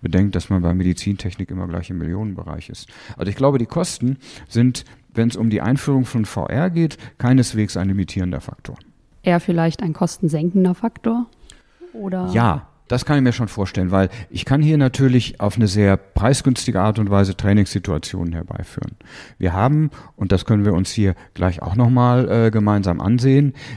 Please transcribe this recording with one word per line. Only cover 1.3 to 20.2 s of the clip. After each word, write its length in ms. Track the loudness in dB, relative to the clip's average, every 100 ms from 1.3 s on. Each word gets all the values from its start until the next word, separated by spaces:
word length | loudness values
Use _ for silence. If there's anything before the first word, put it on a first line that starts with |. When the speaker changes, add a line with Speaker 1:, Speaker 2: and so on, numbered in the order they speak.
| -8 -10
Speaker 1:
immer 160 | -8 -8
gleich 220 | -8 -8
im 80 | -8
Millionenbereich 720 | -6 -6 -6 -8 -10 -12 -14
ist. 180 | -18 -20 -20 -20 -8
Also 120 | -8
ich 60 | 0
glaube, 220 | 2 2
die 80 | 0
Kosten 500 | -2 -4 -4 -4 -4 -10 -20 -6
sind, 380 | 2 2 2 -10 -20 _
wenn's 220 | -2 -2 0
um 140 | 0
die 100 | 0
Einführung 460 | 0 0 2 0 0
von 180 | -2
V 220 | -4 -4 -4
R 240 | -2 0
geht, 280 | 0 -2 -4 -20 _
keineswegs 580 | 4 4 4 0 -2 -2
ein 140 | -2
limitierender 500 | -2 -2 -4 -4 -6
Faktor. 380 | -10 -16 -16 -18 -20 _ _ _
Speaker 2:
Eher 180 | 0 0
vielleicht 420 | 0 0 0 -2
ein 80 | -6
kostensenkender 840 | -2 -4 -2 -2 -2 0 2 2
Faktor? 520 | 0 -4 -4 -4 -2 -6 _ -20 -20 _ _ -20
Oder? 380 | -12 -8 -6 -2
Speaker 1:
Ja, 360 | 0 0 0 -8 _ _
das 180 | -4 0
kann 120 | 2
ich 60 |
mir 100 | 2
schon 160 | 0 -6
vorstellen, 420 | -4 -4 -2 0
weil 180 | 2 0 -2 -12
ich 140 | -10 -2
kann 180 | 2
hier 140 | 4 4
natürlich 640 | 2 4 4 4 0 -4
auf 160 | -2 2
eine 100 | 2
sehr 280 | 4 4 2
preisgünstige 880 | 0 0 2 2 2 0 -2 0
Art 160 | 0 0
und 140 | 0
Weise 260 | 2 2 0
Trainingssituationen 960 | 2 4 2 -2 -2 -4 -4 -6 -4
herbeiführen. 600 | -6 -8 -10 -10 -10 -10 -12 -20 -20 -20 _
Wir 160 | -2
haben, 380 | 2 2 2 0 -4 -20
und 160 | -8